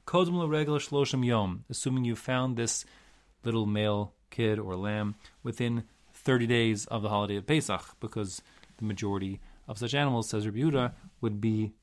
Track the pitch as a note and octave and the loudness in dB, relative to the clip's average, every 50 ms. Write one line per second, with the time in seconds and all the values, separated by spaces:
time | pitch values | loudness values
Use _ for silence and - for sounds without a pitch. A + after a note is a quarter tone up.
0 | _ - - F3 F#3 E3+ F3 F3 E3+ D3+ D#3 D3+ D3+ D3 D3+ C#3+ - - C#3+ C#3+ | _ 0 2 4 4 4 2 2 2 2 2 2 2 2 2 0 0 0 0 0
1 | C#3 C3+ - C3 B2 A#2+ A#2+ A2 G2+ F#2 F2 G2+ - - - - - C3+ C3 C3 | 2 2 2 2 2 4 4 4 4 2 0 -4 -8 -10 -8 -4 -2 0 0 2
2 | B2 A#2+ A2+ A2 - - B2+ B2+ B2+ C3 B2 A#2 A#2 A2 - - - - - - | 2 0 -2 -2 -2 -2 0 0 2 0 0 0 -2 -2 -2 -4 -6 -10 -16 -20
3 | - - - _ _ _ _ _ - A#2 A2+ A2+ G#2+ G#2 G#2 G#2+ G#2+ G#2+ G#2 G#2 | -20 -20 -20 _ _ _ _ _ -4 0 0 2 2 2 2 2 2 2 2 0
4 | G#2 G2+ - _ _ _ - - A#2 G#2+ G#2+ G#2+ G#2 F#2+ F#2 F2+ G2 G#2 G#2 G#2+ | -2 -4 -8 _ _ _ -4 0 2 2 2 0 -2 -4 -4 -4 -4 -2 -2 -2
5 | G#2+ G#2 G#2 - - - - _ - B2 A2+ - A#2+ A#2 A#2 A#2 A2+ - _ _ | -2 -4 -4 -8 -14 -20 -20 _ -8 -8 -4 -2 -2 -2 -2 -2 -4 -6 _ _
6 | _ _ - - - - C3 B2 A#2 A#2 A#2+ A#2+ A#2 A2+ G#2+ G#2 - - A#2 A2 | _ _ -20 -4 0 2 4 4 4 4 4 4 4 4 2 0 -2 -4 -4 -4
7 | G#2 G#2 G#2 G2+ G#2 G2 G#2 G2+ G2+ - D#3 D#3 - - G2 F2+ - - - - | -2 0 0 0 0 0 -2 -4 0 0 0 0 2 0 -2 -4 -4 -10 -12 -12
8 | - A2 - A2+ G#2 F#2 - - - - - - - - - - A2 G#2+ G2+ G2 | -10 -8 -6 -4 -6 -6 -6 -10 -16 -18 -20 -20 -20 -20 -12 -6 -6 -4 -4 -2
9 | A2 G2+ G2 G2 F#2+ G2 G2 - - - - - - - A#2 G2+ A#2+ A2+ C3+ C#3+ | -2 -2 -2 -2 -2 -4 -6 -8 -12 -16 -20 -20 -14 -12 -8 -6 -4 -2 0 2
10 | C#3+ C#3 B2 A#2 A2 - - G#2+ G#2 A2 G2+ A2+ D3 D#3+ D3 C3 B2 A#2+ - - | 2 2 2 0 0 -2 -2 -2 -2 -2 -2 0 2 2 2 2 0 0 -2 -8
11 | - - - - - A2+ G#2 G2+ A2 A2 A2 G#2+ A2 G#2 - _ | -16 -20 -10 -4 -4 -4 -2 0 0 0 2 2 0 -2 -6 _